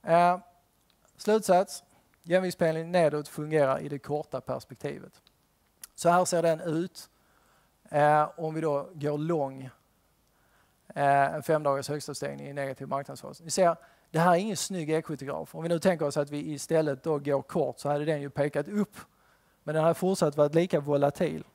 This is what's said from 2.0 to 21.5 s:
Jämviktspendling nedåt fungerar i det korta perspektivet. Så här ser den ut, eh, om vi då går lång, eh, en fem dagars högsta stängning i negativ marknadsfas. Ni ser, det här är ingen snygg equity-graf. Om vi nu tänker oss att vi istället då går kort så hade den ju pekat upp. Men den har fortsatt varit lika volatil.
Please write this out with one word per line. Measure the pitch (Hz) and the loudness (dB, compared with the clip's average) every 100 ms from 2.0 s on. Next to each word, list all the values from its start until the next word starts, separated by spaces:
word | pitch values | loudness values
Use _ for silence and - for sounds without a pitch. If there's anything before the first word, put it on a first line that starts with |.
| _ _ | _ _
Jämviktspendling | 165 180 185 - 170 160 165 | 0 0 0 0 0 0 0
nedåt | 180 160 147 151 | 4 4 2 -6
fungerar | - 151 156 139 135 | -10 0 2 4 2
i | 151 | -4
det | 143 | -10
korta | - 147 - 131 | -6 -6 -6 -10
perspektivet. | - 135 - 120 143 143 - _ _ _ _ _ _ _ - | -6 -8 -8 -12 -10 -10 -16 _ _ _ _ _ _ _ -20
Så | - 170 | -2 4
här | 175 | 4
ser | 180 175 | 4 2
den | 165 160 | 2 0
ut, | 175 160 180 - - _ _ _ _ _ _ _ _ | -2 -4 -4 -10 -20 _ _ _ _ _ _ _ _
eh, | 147 147 151 151 - | 2 4 4 2 -2
om | 160 | -6
vi | 156 | -4
då | 160 143 - | -2 -4 -6
går | 175 143 147 | -6 -4 -4
lång, | 160 170 139 131 131 _ _ _ _ _ _ _ _ _ _ _ _ | -2 -2 -2 -8 -16 _ _ _ _ _ _ _ _ _ _ _ _
eh, | - 143 139 139 | -2 2 4 2
en | 156 | -2
fem | 147 156 | -2 0
dagars | 147 139 135 | 0 -2 -4
högsta | 147 - | -8 -8
stängning | 139 143 139 143 | -10 -10 -10 -12
i | |
negativ | 143 139 131 139 | -8 -8 -8 -8
marknadsfas. | 139 143 135 - - | -8 -8 -14 -16 -16
Ni | 165 | -6
ser, | 170 175 165 - _ _ | 2 2 2 -8 _ _
det | 160 | 2
här | 170 | 4
är | 170 | 4
ingen | 214 190 | 2 -6
snygg | - 185 151 | -6 -6 -2
equity-graf. | 160 160 147 139 156 160 | -2 -2 -10 -8 -8 -8
Om | 156 | -8
vi | 165 | -2
nu | 170 | 0
tänker | 185 170 151 | 2 2 0
oss | 143 | -2
att | 143 | -2
vi | 147 156 | -4 -6
istället | 143 - 160 156 135 | -8 0 0 2 -2
då | 165 147 | -2 -2
går | 139 139 | 0 -2
kort | - 180 135 - | -2 -2 -2 -4
så | 143 | -4
hade | 147 | -2
den | 151 151 | -2 -4
ju | 143 | -4
pekat | 139 147 143 147 | -2 -2 -2 -2
upp. | 208 202 - - _ _ _ _ _ | -2 -4 -6 -20 _ _ _ _ _
Men | - | -4
den | 156 | 2
har | 160 | 2
fortsatt | 165 180 196 160 147 | 2 0 2 0 4
varit | 147 | 4
lika | 160 180 160 | 4 2 0
volatil. | 143 143 143 - 170 156 - | 0 2 2 0 -4 -4 -12